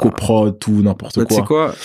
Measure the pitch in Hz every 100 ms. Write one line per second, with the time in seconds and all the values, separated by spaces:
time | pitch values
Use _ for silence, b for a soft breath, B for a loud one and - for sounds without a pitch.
0 | 113 - - 110 104 98 - 104 101 95
1 | - - 113 107 101 151 156 -